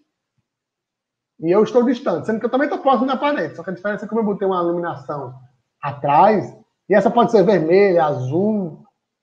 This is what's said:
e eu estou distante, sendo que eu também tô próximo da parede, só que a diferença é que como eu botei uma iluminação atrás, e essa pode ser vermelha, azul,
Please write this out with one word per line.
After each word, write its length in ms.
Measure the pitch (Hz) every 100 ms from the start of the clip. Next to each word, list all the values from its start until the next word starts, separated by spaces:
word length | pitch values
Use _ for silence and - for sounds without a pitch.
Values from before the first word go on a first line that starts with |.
| _ _ _ _ _ _ _ _ _ _ _ _ _ _
e 100 | 160
eu 120 | 196
estou 220 | 214 247
distante, 420 | 240 247 - 165 -
sendo 120 | 220
que 80 | 240
eu 40 |
também 180 | 262 294
tô 100 | 381
próximo 280 | 269 254 262
da 100 | 262
parede, 400 | 294 294 156 -
só 60 |
que 80 | 170
a 40 |
diferença 300 | 180 202 202
é 20 | 208
que 20 |
como 120 | 220
eu 40 |
botei 220 | 208 190 190
uma 160 | 180
iluminação 720 | 170 175 170 156 - 147 131 - - _ _ _
atrás, 760 | 143 - 143 147 196 208 123 - _ _ -
e 60 |
essa 160 | 196 208
pode 220 | 233 226
ser 100 | 214
vermelha, 640 | 185 190 160 185 202 170
azul, 800 | 151 135 127 160 208 214 175 - - _ _ _